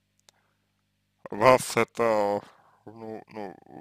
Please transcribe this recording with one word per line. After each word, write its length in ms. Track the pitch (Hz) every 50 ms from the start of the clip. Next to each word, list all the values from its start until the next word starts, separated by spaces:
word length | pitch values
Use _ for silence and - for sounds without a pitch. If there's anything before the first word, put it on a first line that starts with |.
| _ _ _ _ _ _ _ _ _ _ _ _ _ _ _ _ _ _ _ _ _ _ _ _ - -
вас 460 | - 104 113 127 127 120 - - -
это, 640 | 117 113 - - - 117 113 110 107 101 101 104 101 - - - _ _ _ _ _ -
ну, 380 | 104 110 113 110 110 110 104 - -
ну, 280 | - 107 101 92 - - - - - -